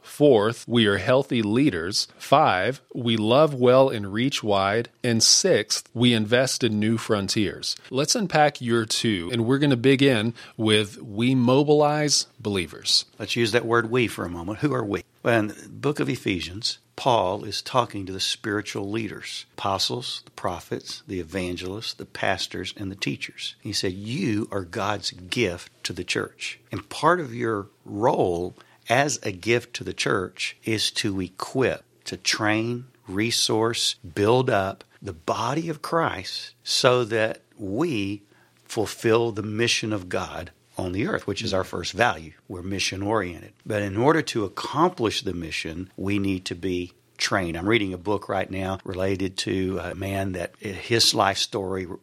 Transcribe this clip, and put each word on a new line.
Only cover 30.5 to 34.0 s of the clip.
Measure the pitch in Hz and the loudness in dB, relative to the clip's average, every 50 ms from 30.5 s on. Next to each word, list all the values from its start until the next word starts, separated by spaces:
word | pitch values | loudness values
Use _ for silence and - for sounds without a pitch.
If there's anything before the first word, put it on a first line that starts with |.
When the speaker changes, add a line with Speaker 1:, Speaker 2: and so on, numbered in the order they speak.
| - _ _ | -8 _ _
Speaker 2:
is | - 113 107 - - - | -2 -2 0 0 -2 -2
to | - - 110 98 95 | -2 -2 -2 -2 -2
equip, | 92 87 - _ - - - 131 131 101 80 - - _ _ _ _ | -4 -6 -6 _ -12 -6 -2 0 2 2 0 -2 -8 _ _ _ _
to | - - | -12 -12
train, | - _ - - - 110 104 107 110 113 117 120 120 127 - _ _ _ - | -6 _ -2 -2 0 2 2 2 2 0 -2 -4 -6 -8 -14 _ _ _ -8
resource, | 92 95 107 117 117 - - - 117 110 110 117 120 - - - - _ | -2 0 0 0 0 0 0 0 2 2 2 2 0 0 -2 -2 -4 _